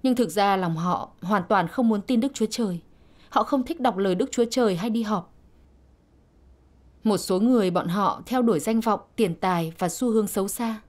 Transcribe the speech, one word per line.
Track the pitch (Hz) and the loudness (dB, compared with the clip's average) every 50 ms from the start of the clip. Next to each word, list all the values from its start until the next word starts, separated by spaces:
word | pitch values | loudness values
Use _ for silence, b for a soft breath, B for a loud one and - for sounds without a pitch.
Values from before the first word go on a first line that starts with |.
| - | 0
Nhưng | 262 247 | 0 2
thực | 247 240 170 | 2 0 0
ra | 165 208 196 202 196 | 2 2 2 2 2
lòng | 190 185 170 165 | 2 0 -2 -2
họ | 160 165 180 170 - - - - _ | -2 -2 -2 -2 -2 -6 -10 -16 _
hoàn | - 175 214 196 175 - | -4 -2 -2 -2 0 2
toàn | 220 190 170 | 2 2 2
không | 170 - - 247 226 | 0 0 2 2 2
muốn | 220 208 | 2 2
tin | 202 - 254 233 | 0 0 0 2
Đức | 233 269 - | 2 0 0
Chúa | - 220 214 | -2 -2 -2
Trời. | - - 233 196 175 170 - - b b b b b b b b | -2 -4 -4 -4 -4 -6 -10 -16 b b b b b b b b
Họ | - 269 - | -2 0 0
không | - 285 269 254 | 2 0 -2 0
thích | - 330 339 | -2 -6 0
đọc | 254 247 185 | 0 0 0
lời | 185 196 190 180 | 2 0 0 2
Đức | 180 262 269 | 0 -2 -2
Chúa | - - 233 233 | 0 0 0 0
Trời | - 262 240 214 185 | 2 0 2 2 0
hay | 165 196 240 | 0 -2 -2
đi | 214 233 226 | -2 -2 -2
họp. | 208 214 185 - - - - - - _ - - _ _ _ _ _ _ _ _ _ _ _ _ _ _ _ _ - - _ _ _ _ _ _ - _ _ _ | -2 -2 -4 -4 -8 -20 -20 -20 -20 _ -20 -20 _ _ _ _ _ _ _ _ _ _ _ _ _ _ _ _ -20 -20 _ _ _ _ _ _ -20 _ _ _
Một | 220 202 | 0 0
số | 180 - - 185 185 | 0 0 0 0 2
người | 214 247 262 233 196 185 | 4 4 4 4 2 2
bọn | 175 175 - | 0 0 -2
họ | 175 170 208 196 139 - - - | -2 -2 0 0 0 -2 -4 -6
theo | - 240 254 | -4 -2 0
đuổi | 240 233 196 151 | 2 2 2 0
danh | - 220 226 226 | 0 0 -2 0
vọng, | 220 226 208 196 - _ _ | 0 0 -2 -2 -4 _ _
tiền | - 226 185 165 | 0 0 0 0
tài | - - 185 180 170 165 160 160 - | -2 0 0 0 0 -2 -4 -4 -4
và | 190 170 | -4 -4
xu | - - 262 240 | -2 -2 -2 2
hướng | 220 220 208 | 2 2 0
xấu | 202 - 202 190 | 0 -2 -2 -2
xa. | 202 - - 240 226 220 208 - | -2 -4 -4 -4 -6 -6 -8 -12